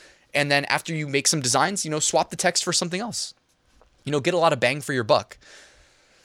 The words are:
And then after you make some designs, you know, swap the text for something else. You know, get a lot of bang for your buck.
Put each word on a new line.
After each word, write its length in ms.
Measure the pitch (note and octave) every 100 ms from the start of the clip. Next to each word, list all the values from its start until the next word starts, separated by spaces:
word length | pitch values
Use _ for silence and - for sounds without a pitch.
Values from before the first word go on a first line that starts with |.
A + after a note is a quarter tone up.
| - _ _ C#3+
And 160 | C#3+
then 140 | C#3+ C#3+
after 280 | D3 -
you 140 | E3 D3
make 200 | C#3 -
some 140 | D#3+
designs, 420 | B2+ C3 D#3 G3+
you 60 | D#3+
know, 100 | D3+
swap 300 | - E3 D#3+
the 60 | D#3+
text 280 | F#3 F3+
for 100 | -
something 280 | E3 F3 F3+
else. 320 | A#3 - - - _ _ _ _ _ _
You 80 | -
know, 80 | D3
get 160 | D3 F3
a 20 |
lot 160 | E3
of 60 | C#3+
bang 220 | A#2+ D3
for 120 | C#3
your 100 | C3
buck. 360 | A2 C3+ G2 - - - - _ _ _ _ _